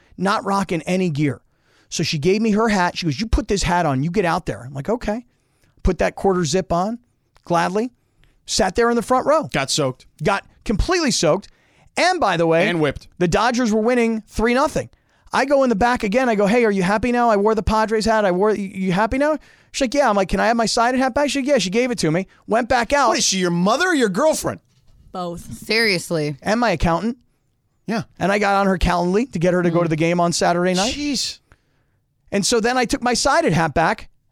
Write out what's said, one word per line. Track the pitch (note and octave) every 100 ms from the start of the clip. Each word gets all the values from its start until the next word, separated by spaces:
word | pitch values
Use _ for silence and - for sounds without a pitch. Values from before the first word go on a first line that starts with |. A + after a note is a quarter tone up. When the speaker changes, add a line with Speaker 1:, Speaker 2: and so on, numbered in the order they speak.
| _ -
Speaker 1:
not | F#3 A3
rocking | C4 D4 D4 F3
any | - F#3 F3+
gear?" | C#3+ D3 A#2+ _ _ _ _ -
So | -
she | C#3+ D#3+
gave | D#3 G#3
me | A3+
her | G3+ A3+
hat. | G3+ F3 -
She | E3+
goes, | C3
"You | A3
put | - A#3
this | G3+
hat | D3 F3+ D#3+
on. | C3
You | D#3
get | F3+ E3+
out | E3 -
there." | G#2+
I'm | B2
like, | E3 D3+
"Okay." | A#3 A3 A3 - _ _ _ _ _
Put | - F3
that | F#3
quarter | - G3 F3+
zip | D#3+ F#3 -
on, | E3+ G3 A#3 _ _ _ _
gladly. | - E3+ F3 G3+ B3 _ _ _ _ _
Sat | - - F#3+
there | F3+ A#3
in | A#3
the |
front | - B3+ B3
row. | D#4 C3
Speaker 2:
Got | D3 C3+
soaked. | - C3+ - - -
Speaker 1:
Got | D#3 G3 - _
completely | - G#3 - F4+ D4
soaked. | - D#3+ F3 - _ _ _ _ -
And | E4+ F#4
by | A3 E3+
the | E3
way, | E3 F3
Speaker 2:
And | E3+
whipped. | D3 - - -
Speaker 1:
the | F3+
Dodgers | G3 A#3 A#3+ A#3+
were | A3
winning | A3 B3 A3+ A3 -
three | - A3+
nothing. | B3 D4+ - A#2 _ _ _ -
I | G3+ C4+
go | C#4
in | C4
the | G3+
back | A#3+ B3
again. | G#3+ A#3 B3+
I |
go, | G#3 G3+
"Hey, | B3 A3+
are |
you | G3
happy | F3+ G#3+ B3
now? | A#3+ A#3+
I | G#3
wore | G#3
the | A3
Padres | F#3+ A3 A3 A3
hat. | G#3 A3 G3+
I |
wore, | F3+ G#3
you, | G3 G3
you | F#3+ F#3
happy | F3+ A3 C4
now?" | D4 D4 - _ _
She's | - C4
like, |
"Yeah." | C#4+ B3+
I'm | G3+
like, | F#3+
"Can | G3
I | G3+
have | A#3
my | A3
sided | - A#3 B3+
hat | C4
back?" | B3+ D4
She's | C#4
like, | C4
"Yeah." | C#4
She | F#3
gave | A3 B3+
it | A#3
to | D#3+
me. | E3 F#3+ _ -
Went | A3 A#3
back | B3 A#3
out. | C#4+ B3+
Speaker 2:
What | D4+
is |
she, | - F#3+
your | F3+
mother | E3+ F#3 C4 F#4
or |
your | D#4 A3+
girlfriend? | F3+ D#4 D4 D3+ F#2+ _ _ _ - -
Speaker 3:
Both. | F#3 F3 F3 - A#3 -
Speaker 4:
Seriously. | A3 A3 F3+ - E3 D3 C#3
Speaker 1:
And | - A3
my | A#3+
accountant. | F3 F3 E3+ G#3 - _ _ _ _ _ _ -
Speaker 2:
Yeah. | A3 - -
Speaker 1:
And | F3+
I | G#3
got | G3+ G3
on | G3
her | F#3
Calendly | F3+ F3 F3 G3 C4
to | F3+
get | F3+
her | F3+
to | F3
go | E3+
Speaker 4:
Mm. |
Speaker 1:
to | E3+
the | D#3
game | E3 F3
on | F3
Saturday | E3+ F3+ F3 F3+
night. | F3+ G#3+
Speaker 2:
Jeez. | C#4+ D4 C4 - - _ _ _ _ _ _ _ _ -
Speaker 1:
And | G3+ F#3
so | A#3+
then | A3 B3+
I |
took | B3 C4+
my | B3
sided | A#3 C#4 D4+ D#4
hat | D3 D#3
back, | E3+ E3 A3 - _ _